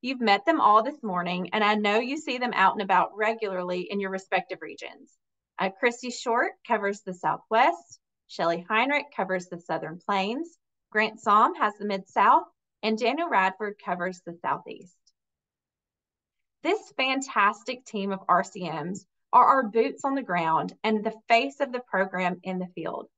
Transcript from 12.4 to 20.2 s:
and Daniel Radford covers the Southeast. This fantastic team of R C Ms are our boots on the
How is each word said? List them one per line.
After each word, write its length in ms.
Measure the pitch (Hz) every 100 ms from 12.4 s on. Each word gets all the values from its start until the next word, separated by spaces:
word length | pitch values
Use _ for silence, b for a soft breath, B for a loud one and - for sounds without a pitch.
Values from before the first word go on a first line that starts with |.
| 349 _ _ _
and 120 | 214 220
Daniel 320 | 233 285 339
Radford 460 | 220 190 190 214 208
covers 380 | - 180 175 180
the 140 | - 170
Southeast. 540 | 135 160 - - 180 _ _ _ _ _ _ _ _ _ _ _ _ _ _ _ _ _
This 300 | 302 427 - -
fantastic 920 | 262 269 269 220 202 214 - 247 -
team 260 | 214 196
of 80 | 190 190
R 160 | 180
C 260 | 190 196 175
Ms 340 | 156 165 196 _ _ _
are 120 | -
our 180 | - 269 220
boots 360 | 226 269 269
on 100 | 277
the 80 | 269